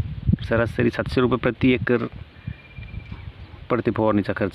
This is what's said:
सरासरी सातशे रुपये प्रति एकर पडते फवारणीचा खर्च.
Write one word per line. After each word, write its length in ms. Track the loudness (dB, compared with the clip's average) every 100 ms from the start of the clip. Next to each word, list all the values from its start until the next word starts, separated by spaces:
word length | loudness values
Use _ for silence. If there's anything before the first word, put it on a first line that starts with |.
| -4 -2 0 0
सरासरी 460 | 2 2 2 2 0
सातशे 320 | 0 0 2
रुपये 160 | 2 2
प्रति 340 | 0 2 2
एकर 260 | 4 2 0 0 -8 -18 -14 -14 -14 -16 -16 -12 -12 -12 -14 -14 -16 -18 -16 -2
पडते 220 | 0 0
फवारणीचा 420 | 2 4 4 0 0
खर्च. 140 | -2